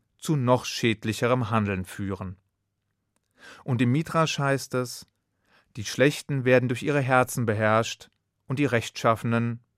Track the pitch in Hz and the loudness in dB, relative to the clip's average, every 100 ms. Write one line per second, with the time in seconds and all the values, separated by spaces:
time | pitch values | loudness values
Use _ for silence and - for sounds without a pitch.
0 | _ _ - 151 123 123 - - 120 104 | _ _ -2 0 2 2 0 -2 -2 0
1 | 110 104 120 127 107 113 101 95 92 - | -4 -2 0 0 0 0 0 -2 -6 -8
2 | 98 95 95 92 _ _ _ _ _ _ | -8 -8 -10 -14 _ _ _ _ _ _
3 | _ _ _ _ - - - 120 123 135 | _ _ _ _ -20 -12 -4 0 2 2
4 | 160 165 160 - 139 135 - 127 123 - | 0 0 0 0 -2 -2 -2 -4 -6 -10
5 | - _ _ _ _ _ _ - 101 - | -18 _ _ _ _ _ _ -12 -8 2
6 | 139 - - 139 123 127 123 117 - 143 | 2 2 -4 -2 4 4 4 -2 -2 0
7 | 131 127 127 - 117 107 107 110 113 - | 2 2 2 0 -2 0 2 2 0 -6
8 | - _ _ _ - 135 143 117 - - | -16 _ _ _ -8 -2 0 0 -2 -2
9 | 123 113 120 117 117 117 _ | 0 0 0 0 -2 -6 _